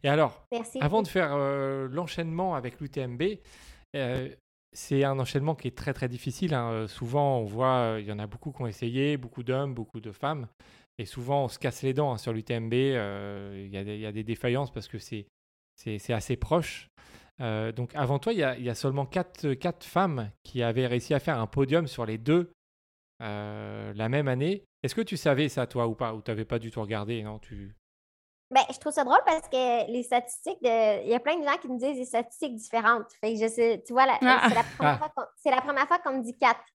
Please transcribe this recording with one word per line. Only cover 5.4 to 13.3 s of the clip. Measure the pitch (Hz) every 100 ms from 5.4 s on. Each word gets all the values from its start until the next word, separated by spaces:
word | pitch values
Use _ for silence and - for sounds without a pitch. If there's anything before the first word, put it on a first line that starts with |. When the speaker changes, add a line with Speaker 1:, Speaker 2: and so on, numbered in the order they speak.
| 147
Speaker 1:
qui | 156 127
est | -
très, | -
très | 131 127
difficile, | 123 - - 185
hein. | 139 117
Euh, | 113 107
souvent, | - 117 143 143 127
on |
voit, | 107 110 131 127
euh, | 117 110
il | 101
y |
en | 104
a | 107
beaucoup | 117 156
qui | -
ont | 120
essayé, | 101 117 127 143 143
beaucoup | 120 -
d'hommes, | 120 131 139
beaucoup | 123 107 113
de | 107
femmes. | 98 143 151 117 _ - - _ -
Et | 101
souvent, | - 120 143
on | 127
se | -
casse | 131 -
les | 135
dents, | 131 143
hein, | 113
sur | -
l'U | 113
T | 107
M | 117 113
B. |
Euh, | 120 135 127 101 101 101